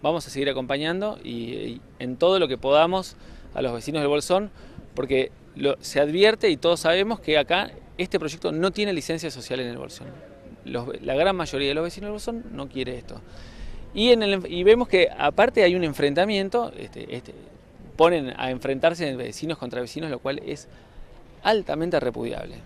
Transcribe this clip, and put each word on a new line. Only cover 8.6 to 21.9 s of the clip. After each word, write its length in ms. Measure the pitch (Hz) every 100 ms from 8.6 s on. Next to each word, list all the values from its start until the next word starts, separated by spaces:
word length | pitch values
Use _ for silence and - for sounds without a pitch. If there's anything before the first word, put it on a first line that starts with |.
| 185
tiene 200 | 190 208
licencia 380 | 180 - 165 160
social 300 | 131 117 131
en 80 | 123
el 100 | 120
Bolsón. 300 | 135 - - - - - - - 131
Los, 340 | 127 123 -
la 140 | 139
gran 200 | 135 180
mayoría 340 | 185 160 135 139
de 60 |
los 100 | 147
vecinos 240 | 170 170 202
del 40 |
Bolsón 320 | 208 220 233 -
no 160 | 143 139
quiere 300 | 131 127 127
esto. 240 | - - - - - - - - -
Y, 180 | - 226
en 120 | 233
el, 180 | 208 196 180
y 140 | 175
vemos 240 | 185 226 247
que 220 | 185 165 -
aparte 480 | 143 147 233 247
hay 100 | 185
un 80 | 180
enfrentamiento, 920 | 165 139 147 143 196 202 196 233 233 -
este, 380 | - - - 123
este, 180 | - - - - - - - -
ponen 360 | 165 175 135 -
a 160 | 131
enfrentarse 640 | 127 131 135 160 170 160 127
vecinos 420 | 120 104 151 160
contra 220 | 123 123
vecinos, 300 | 123 - 160
lo 100 | 127
cual 200 | 135 139 -
es 220 | 143 - - - - - - - -
altamente 560 | 185 220 185 151 165